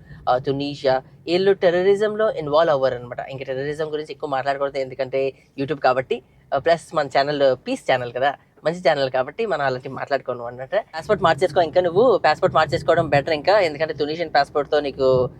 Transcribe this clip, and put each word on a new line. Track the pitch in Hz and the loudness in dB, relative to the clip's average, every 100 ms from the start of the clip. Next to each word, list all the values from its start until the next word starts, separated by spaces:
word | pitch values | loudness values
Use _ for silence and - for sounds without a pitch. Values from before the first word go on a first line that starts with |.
| - - - | -14 -8 -2
ఆ, | 127 | 0
టునీషియా, | 139 139 143 143 135 131 - - - | 0 -4 -4 -2 0 0 -2 -12 -2
వీళ్ళు | 175 196 | 0 2
టెర్రరిజంలో | 190 190 175 185 202 214 214 220 | 2 2 4 4 2 0 0 -2
ఇన్వాల్వ్ | 160 151 147 165 | -2 0 2 4
అవ్వరు | 139 131 123 | 4 0 -2
అనమాట. | 120 123 - | -8 -10 -10
ఇంకా | 135 | -10
టెర్రరిజం | 135 131 143 151 156 | -8 -6 -6 -6 -6
గురించి | 151 156 | -6 -8
ఎక్కువ | 147 151 | -10 -6
మాట్లాడకూడదు, | 135 135 139 139 135 | -4 -2 -2 -2 -4
ఎందుకంటే | 131 131 131 135 135 - _ - | -6 -6 -4 -2 -2 -6 _ -8
YouTube | 139 143 | -6 0
కాబట్టి, | 135 127 131 240 - _ _ | 0 0 -2 -6 -8 _ _
ఆ, | 139 | -2
ప్లస్ | 165 165 - 165 | 2 0 0 -4
మన | 143 | 0
ఛానల్ | 143 139 147 139 127 - | 0 0 2 2 2 -2
పీస్ | 262 - | -6 0
ఛానల్ | 131 120 | 0 -2
కదా, | 120 139 - _ _ 151 | -2 -2 -2 _ _ -4
మంచి | 175 | 0
ఛానల్ | 180 143 135 | 0 2 0
కాబట్టి | 131 131 147 226 | 0 -2 -4 -4
మనం | 156 139 | -2 -2
అలాంటివి | 127 131 127 | -2 -6 -10
మాట్లాడుకోను | 131 135 131 120 | -4 -4 -4 -8
అన్నట్టు. | 120 123 131 196 | -8 -10 -6 -4
పాస్‌పోర్ట్ | - 160 165 208 | -4 -8 -2 2
మార్చేసుకో, | 175 156 180 165 | 2 2 2 2
ఇంకా | 160 175 | 0 2
నువ్వు | 180 170 254 185 | 2 4 4 4
పాస్‌పోర్ట్ | 160 151 185 170 | 2 2 2 2
మార్చేసుకోవడం | 156 165 - 165 160 | 0 0 0 0 2
బెటర్ | 143 139 | 0 0
ఇంకా, | 151 139 208 | 0 2 2
ఎందుకంటే | 170 147 156 | 2 -2 -4
తునీషియన్ | 151 147 160 160 | -2 -4 -4 -2
పాస్‌పోర్ట్‌తో | 147 139 151 143 151 | 0 0 -2 0 0
నీకు | 147 135 131 127 123 - | 0 0 2 2 0 -6